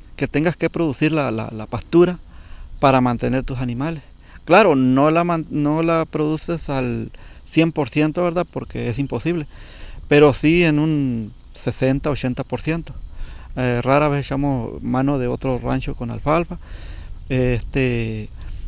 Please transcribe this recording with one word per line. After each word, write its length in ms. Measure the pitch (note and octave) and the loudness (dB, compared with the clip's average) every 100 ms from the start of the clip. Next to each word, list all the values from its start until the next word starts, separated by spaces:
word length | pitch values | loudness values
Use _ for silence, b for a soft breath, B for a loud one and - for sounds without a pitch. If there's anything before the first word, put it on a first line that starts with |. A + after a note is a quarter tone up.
| - - | -18 -6
que 120 | C#3+ | -2
tengas 300 | C#3+ E3 - | 2 0 0
que 120 | E3 | -2
producir 420 | D#3+ E3 B2 D3+ | 0 -2 0 0
la, 200 | D#3 C3 | 2 0
la, 180 | A2 A2+ | -2 -6
la 140 | A2 G#2+ | -10 -8
pastura 500 | G#2+ - E3+ F3+ F3 - b b b b - | -8 2 6 6 4 -10 b b b b 2
para 220 | C#3 C3 | 4 6
mantener 420 | B2+ A#2+ B2 B2+ | 4 0 0 -2
tus 160 | - B2 | -2 -4
animales. 420 | B2 A#2+ D3+ D#3+ - - B B - | -4 -4 -6 -6 -12 -20 B B 4
Claro, 300 | F3+ G3+ C#3 | 6 8 6
no 360 | B2+ C3 D3+ | 4 4 4
la 120 | D#3+ | 4
man-, 220 | F3 E3 D3+ | 2 -2 -2
no 340 | D3+ D3 D#3 | -2 0 0
la 220 | E3 E3 D#3 | 2 0 -2
produces 640 | D3+ D3+ D#3 - E3 - | -2 -2 -2 -4 -6 -4
al 420 | C#3 B2 A#2 A2+ B B B - | -4 -2 -4 -6 B B B -2
cien 260 | - E3 | 2 2
por 180 | D#3 C3+ | 2 -2
ciento, 340 | D3+ D#3 D3+ | 2 0 2
¿verdad? 240 | F3 E3+ F3 | 0 0 -4
Porque 400 | - B2 - A#2+ | -6 -8 -6 -4
es 80 | A2+ | -2
imposible, 500 | C#3 A#2 D#3+ E3+ D3 B B B B B - | -4 -2 -2 -2 -4 B B B B B 4
pero 260 | D3 D3 | 8 8
sí 300 | - D3+ E3+ | 6 4 4
en 160 | E3+ D3 | 4 4
un 540 | D#3+ D3+ C3+ A#2 G#2+ - - - | 2 2 0 -2 -6 -12 -20 -8
sesenta, 540 | - - C3 C3+ D3+ | -8 0 0 2 0
ochenta 340 | C3+ B2+ B2+ | -2 -2 -4
por 180 | C3 A#2+ | -4 -4
ciento. 340 | D3+ E3 - - - B B B B - | -2 -4 -6 -12 -12 B B B B -4
Eh, 260 | B2+ A#2+ | 0 0
rara 240 | A#2+ C#3 D3+ | 2 4 4
vez 180 | C#3+ C3 | 0 -2
echamos 560 | C#3 C#3+ C3 A2+ D2 | -2 0 -2 -4 -8
mano 380 | A#2 B2+ C#3 C#3+ | -4 0 0 0
de 80 | B2 | -2
otro 320 | B2+ C3+ B2 | -2 -2 -2
rancho 340 | A#2+ C3 C#3+ | -2 -4 -4
con 160 | C3+ A#2+ | -6 -8
alfalfa. 480 | A2+ - D#3+ E3+ F3 B B B B B B - | -4 0 0 -2 -8 B B B B B B -4
Este, 1000 | B2+ B2+ A#2+ - C#3 B2+ A#2+ A2+ A2 G#2+ B B B | 0 0 0 -2 -2 0 0 -4 -6 -10 B B B